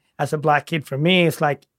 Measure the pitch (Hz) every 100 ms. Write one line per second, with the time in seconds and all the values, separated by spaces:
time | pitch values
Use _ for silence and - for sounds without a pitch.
0 | _ - 147 156 151 147 - 165 - 135
1 | 160 185 170 - 151 143 _